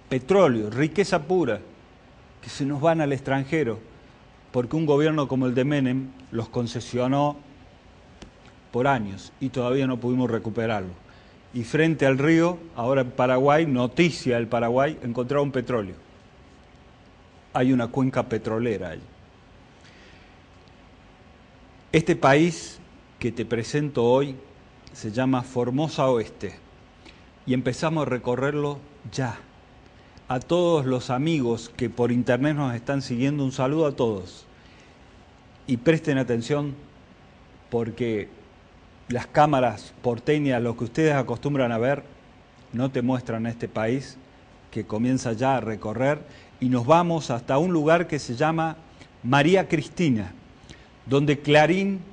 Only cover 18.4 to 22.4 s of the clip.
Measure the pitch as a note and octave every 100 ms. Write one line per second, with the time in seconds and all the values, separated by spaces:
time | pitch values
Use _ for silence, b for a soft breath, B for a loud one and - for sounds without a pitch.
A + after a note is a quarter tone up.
18.4 | A2+ A2 A#2+ G2 F2 D#2+ - - - -
19.4 | - - - - B B B B B B
20.4 | B - - - - - - - - -
21.4 | - - - - - D#3 D#3 D#3+ C#3 C#3+